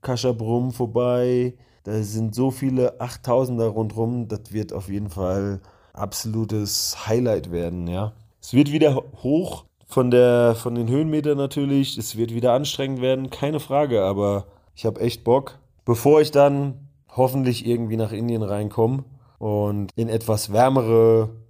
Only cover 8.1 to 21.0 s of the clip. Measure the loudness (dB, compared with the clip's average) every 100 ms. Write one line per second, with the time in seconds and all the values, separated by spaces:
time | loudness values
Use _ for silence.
8.1 | -8 _ _ 0 2 2 4 4 2 -4
9.1 | -8 -2 0 -2 -8 -16 _ _ 0 4
10.1 | 6 6 6 4 2 -2 -4 0 0 0
11.1 | 0 0 0 -2 -2 0 2 0 -4 -8
12.1 | -4 -4 0 2 2 0 -4 -4 -2 0
13.1 | 0 -2 -6 -4 -4 -2 0 2 2 2
14.1 | 0 0 0 -6 _ _ -6 -6 -2 -4
15.1 | -2 2 2 0 -18 _ _ -2 2 6
16.1 | 6 6 6 4 4 -2 -6 -18 _ _
17.1 | 0 0 2 0 -2 -2 -2 -2 -2 -4
18.1 | -4 -4 -2 -2 -4 -4 0 0 0 -8
19.1 | -20 _ _ -4 -2 0 -2 -6 -4 -2
20.1 | -2 -2 -4 0 2 4 4 4 6